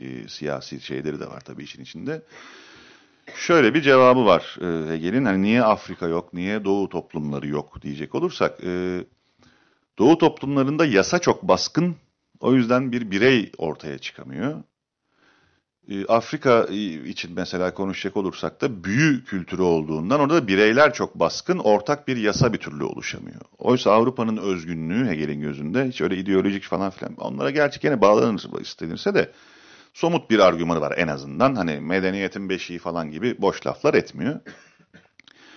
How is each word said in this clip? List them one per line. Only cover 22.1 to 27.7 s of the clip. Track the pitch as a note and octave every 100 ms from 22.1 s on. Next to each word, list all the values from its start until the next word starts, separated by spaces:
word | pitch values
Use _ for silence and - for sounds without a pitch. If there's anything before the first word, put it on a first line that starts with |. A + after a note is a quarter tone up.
| B2
yasa | G#2 G2 B2
bir | G2
türlü | - D2
oluşamıyor. | C2+ - - - - - - _
Oysa | A#2+ B2 G2+
Avrupa'nın | G#2+ B2 B2+ A2+ A2
özgünlüğü | G2 F2+ D#2+ D#2+ D#2+ A2 B2
Hegel'in | D#2 D2+ D2
gözünde | D2 C#2+ D2+ A#2+ C3+
hiç | B2+
öyle | E2+ F#2+
ideolojik | F#2+ F#2+ G2 G2
falan | - F2 G2
filan, | - - -
onlara | - C3+ C#3
gerçi | D3 C#3+